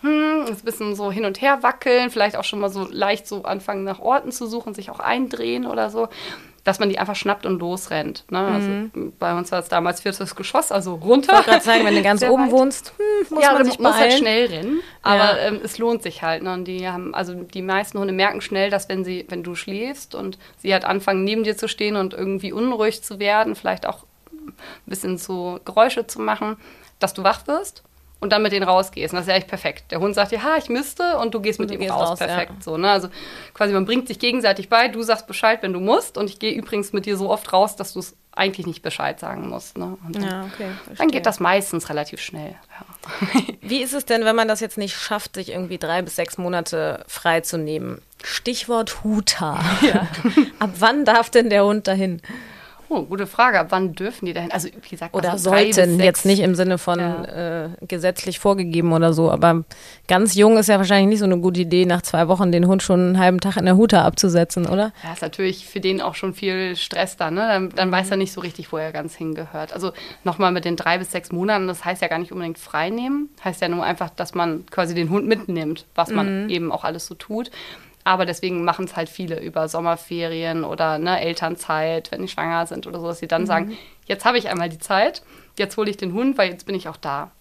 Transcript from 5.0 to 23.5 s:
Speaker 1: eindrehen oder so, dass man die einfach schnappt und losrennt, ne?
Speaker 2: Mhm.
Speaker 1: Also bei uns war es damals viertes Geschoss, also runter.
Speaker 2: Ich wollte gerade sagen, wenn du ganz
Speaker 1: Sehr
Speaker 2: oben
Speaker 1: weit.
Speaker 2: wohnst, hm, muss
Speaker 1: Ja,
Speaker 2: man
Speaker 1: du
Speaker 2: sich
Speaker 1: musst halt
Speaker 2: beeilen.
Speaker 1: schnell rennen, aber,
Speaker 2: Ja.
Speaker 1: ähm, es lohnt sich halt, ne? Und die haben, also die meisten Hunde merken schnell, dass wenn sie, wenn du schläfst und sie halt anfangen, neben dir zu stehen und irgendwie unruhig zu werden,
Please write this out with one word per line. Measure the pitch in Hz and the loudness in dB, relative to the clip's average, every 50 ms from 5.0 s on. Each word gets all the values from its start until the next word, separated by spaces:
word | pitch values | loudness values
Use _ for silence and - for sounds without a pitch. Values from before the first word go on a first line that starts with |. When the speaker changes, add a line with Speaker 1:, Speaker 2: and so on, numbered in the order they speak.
Speaker 1:
eindrehen | - - 240 254 262 247 247 233 233 233 240 247 247 | -4 -2 -2 -2 -2 -4 -4 -6 -4 -4 -4 -4 -4
oder | 240 240 226 220 214 | -4 -2 -2 -4 -2
so, | 208 226 226 226 - - - - - - - - - _ | -2 -4 -4 -4 -6 -14 -14 -14 -14 -14 -18 -20 -20 _
dass | _ - 190 - | _ -2 0 2
man | 214 202 | 0 0
die | 190 - | 0 0
einfach | 196 196 202 | -2 -4 -4
schnappt | - - 196 202 202 - | -4 -2 -2 -2 -2 -2
und | - 190 175 | -4 -4 -2
losrennt, | 170 175 180 190 - - - 156 151 151 151 - _ - | -2 -4 -6 -6 -8 -6 -4 -4 -4 -6 -8 -12 _ -6
ne? | 185 180 | -4 -2
Speaker 2:
Mhm. | 190 202 214 | -2 0 0
Speaker 1:
Also | 208 202 196 196 202 214 226 - - - - - _ | 0 0 -2 -4 -4 -6 -8 -8 -10 -10 -10 -8 _
bei | 175 175 175 | -2 -2 -2
uns | 175 175 175 | -2 -4 -4
war | - 180 | -4 -6
es | 175 - | -4 0
damals | - 175 170 175 175 - | -2 0 0 0 -4 -2
viertes | - 202 190 - 196 170 - | -6 -6 -6 -6 -8 -10 -10
Geschoss, | - 190 - - - 320 - | -10 -10 -2 -2 -2 0 2
also | - 196 175 185 175 | -2 -2 -2 -2 -8
runter. | 165 156 190 240 277 277 - | -6 4 6 6 6 8 8
Speaker 2:
Ich | 381 - | 8 8
wollte | - 233 | 8 8
gerade | 226 220 - | 6 4 6
sagen, | 226 226 226 220 | 6 4 6 6
wenn | 208 208 | 6 4
du | 208 | 4
ganz | 190 202 208 208 | 6 4 4 4
Speaker 1:
Sehr | - 208 | 6 4
Speaker 2:
oben | 247 262 269 | 6 6 6
Speaker 1:
weit. | 254 | 6
Speaker 2:
wohnst, | 233 254 262 277 269 - - - - | 6 6 6 4 2 -4 -12 -16 -6
hm, | - 415 427 427 415 381 - 311 | -2 0 2 2 2 0 0 2
muss | 311 | 4
Speaker 1:
Ja, | 294 285 277 | 6 6 8
Speaker 2:
man | 285 269 | 6 4
Speaker 1:
du | 247 | 4
Speaker 2:
sich | 254 - | 2 2
Speaker 1:
musst | 226 247 214 | 2 4 6
halt | 220 226 233 | 6 6 6
Speaker 2:
beeilen. | 254 277 | 6 4
Speaker 1:
schnell | 302 220 214 226 247 | 4 4 4 2 2
rennen, | 233 175 156 170 220 294 330 349 - - - | 2 0 -4 -4 -2 -2 -2 -4 -6 -18 -4
aber, | - - 202 | 2 2 4
Speaker 2:
Ja. | 202 208 208 202 - - 208 | 6 6 4 4 2 0 -2
Speaker 1:
ähm, | 208 208 - | -2 -2 -6
es | 214 - - | -8 -6 -2
lohnt | 226 233 233 226 - | -2 0 0 -2 -4
sich | 175 165 - | -8 -10 -6
halt, | - 165 165 160 - | -4 -2 -2 -2 -4
ne? | 185 | -6
Und | 185 180 185 | -6 -6 -6
die | 180 185 185 185 | -6 -8 -6 -6
haben, | 185 180 180 185 190 - | -6 -6 -6 -8 -6 -6
also | - 190 175 180 | -6 -6 -6 -8
die | 180 180 175 - 190 | -12 -14 -12 -10 -10
meisten | 185 190 190 196 214 - - 208 | -6 -2 -2 -2 -2 -4 -6 -4
Hunde | 196 196 | -4 -2
merken | 190 190 190 202 - - | 0 2 0 0 0 -2
schnell, | - - 202 190 196 202 | -8 -4 -2 0 0 0
dass | 202 196 196 - | 0 -2 -2 -4
wenn | 196 190 185 | -6 -4 -4
sie, | 180 185 180 - - | -4 -6 -8 -8 -10
wenn | 185 175 | -10 -10
du | 170 180 175 | -8 -8 -10
schläfst | 165 - - 196 202 226 262 285 277 - _ - | -10 -8 -8 -6 -6 -6 -6 -8 -12 -14 _ -12
und | - 202 196 190 - - - _ _ | -10 -8 -8 -10 -12 -20 -20 _ _
sie | - 185 | -2 0
halt | 196 185 - | 0 2 2
anfangen, | - 190 196 196 - 196 190 190 | 0 -2 0 0 0 0 0 0
neben | 196 214 220 | 0 0 0
dir | 220 214 214 | 0 0 -2
zu | 214 - 220 | -2 -4 -6
stehen | - - 214 208 214 | -4 -2 -2 -2 0
und | 202 190 185 - | -2 -2 -4 -4
irgendwie | - 190 190 196 190 190 196 | -6 -6 -4 -4 -4 -6 -6
unruhig | - 208 233 254 254 220 214 214 220 220 | -4 -2 -2 -2 0 0 0 0 0 -2
zu | - - 214 196 | -10 -12 -8 -4
werden, | 202 202 208 214 220 220 | 0 2 4 4 2 0